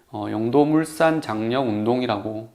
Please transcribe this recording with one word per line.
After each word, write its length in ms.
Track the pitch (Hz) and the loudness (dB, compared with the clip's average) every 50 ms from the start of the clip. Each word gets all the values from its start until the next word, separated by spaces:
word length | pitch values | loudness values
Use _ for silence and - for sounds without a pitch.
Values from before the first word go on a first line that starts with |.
| _ _ - | _ _ -10
어, 140 | 107 104 107 | -8 -6 -4
영도 340 | 107 107 113 120 127 143 147 | -2 -2 0 2 4 4 4
물산 560 | 151 156 156 160 156 - - 165 160 160 160 | 6 4 2 2 0 0 0 2 2 2 0
장려 400 | - - 110 107 110 113 120 135 | -2 -4 -6 -4 -2 -2 0 0
운동이라고 920 | 135 117 107 104 107 113 123 127 127 120 110 101 101 110 110 110 113 113 | 0 0 0 0 2 2 2 2 0 -2 -2 -4 -4 -6 -8 -10 -10 -14